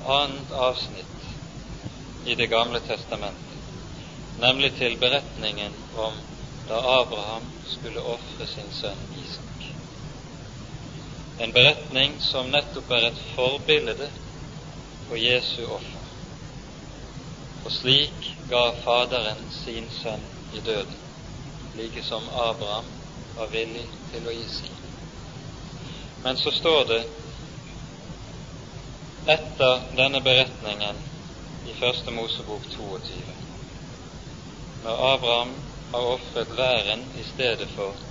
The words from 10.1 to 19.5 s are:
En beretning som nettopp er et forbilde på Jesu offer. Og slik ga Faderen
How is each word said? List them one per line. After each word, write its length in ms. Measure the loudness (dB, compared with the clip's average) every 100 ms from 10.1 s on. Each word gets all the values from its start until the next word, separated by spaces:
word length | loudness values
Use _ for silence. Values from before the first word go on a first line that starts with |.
| -10 -12 -12 -10 -10 -10 -10 -10 -10 -10 -10 -10 -4
En 120 | 4
beretning 680 | 10 10 10 2 4 4 4
som 300 | 0 2 2
nettopp 400 | 2 2 -4 2
er 180 | 4 4
et 120 | 2 -6 2
forbilde 720 | 2 4 6 6 6 0 -4 -6 -10 -10 -10 -10 -10 -10 -10 -10 -6
på 100 | 2
Jesu 460 | 6 6 4 -2 -2
offer. 320 | -4 -4 -8 -10 -10 -10 -10 -10 -10 -12 -12 -12 -10 -10 -10 -10 -10 -10 -8
Og 80 | -4
slik 540 | 0 6 6 6 0 -8 -8 2
ga 240 | 6 6 4
Faderen 600 | 4 6 6 2 0 -2 -6